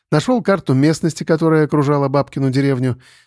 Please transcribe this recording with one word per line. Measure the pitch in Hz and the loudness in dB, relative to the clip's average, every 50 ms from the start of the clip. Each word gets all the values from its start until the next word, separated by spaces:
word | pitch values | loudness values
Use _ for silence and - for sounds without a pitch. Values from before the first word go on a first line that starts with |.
| _ _ | _ _
Нашёл | 143 151 - - 254 233 | -2 0 0 0 -2 -2
карту | 165 - 196 - - - 135 | 0 0 -2 0 0 0 0
местности, | 131 139 156 160 - - 165 - - 156 | 2 2 2 2 0 -2 -4 -4 -4 -4
которая | - 165 156 165 160 160 156 151 | -2 -2 0 2 2 2 2 2
окружала | 131 - 151 139 139 147 143 139 135 | 2 0 0 0 2 0 0 0 0
бабкину | 135 143 135 - - 139 135 135 | 0 -2 -2 -2 -4 -4 -2 -2
деревню, | 127 139 139 139 135 123 127 127 117 - - - - _ _ | 0 0 0 0 0 0 -2 -2 -4 -4 -10 -20 -20 _ _